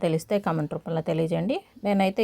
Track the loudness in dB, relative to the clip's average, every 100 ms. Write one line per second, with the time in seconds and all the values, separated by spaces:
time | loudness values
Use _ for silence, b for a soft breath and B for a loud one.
0 | 0 0 0 -2 0 -2 -2 -6 -4 -4
1 | -2 0 0 0 0 -2 B -6 0 2
2 | 2 2